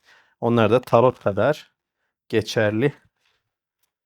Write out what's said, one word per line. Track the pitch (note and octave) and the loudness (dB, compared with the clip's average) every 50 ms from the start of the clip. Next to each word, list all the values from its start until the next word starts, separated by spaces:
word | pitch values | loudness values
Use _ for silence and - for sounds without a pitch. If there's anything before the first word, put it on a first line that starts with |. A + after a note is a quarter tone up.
| _ _ _ _ _ _ _ - | _ _ _ _ _ _ _ -8
Onlar | A#2+ A#2 A#2+ A#2 A2 G2+ | -4 -2 0 2 2 2
da | A2 C3 | 2 0
tarot | - - - A#2 B2 B2+ A#2+ - | 0 2 2 4 4 4 0 -2
kadar | - A2 G2 G2+ G#2 C3+ D3+ - - _ _ _ _ _ _ _ _ _ _ _ _ - | -4 -6 -2 -2 -2 -2 -2 -4 -8 _ _ _ _ _ _ _ _ _ _ _ _ -6
geçerli | A#2+ A2 G2+ - - - A2 G#2 G#2 A2 C3 C#3+ - _ _ _ _ _ _ _ _ _ _ _ _ _ _ _ _ _ _ _ _ _ _ | -4 -4 -4 -2 -2 -2 -2 -2 0 0 -2 -2 -4 _ _ _ _ _ _ _ _ _ _ _ _ _ _ _ _ _ _ _ _ _ _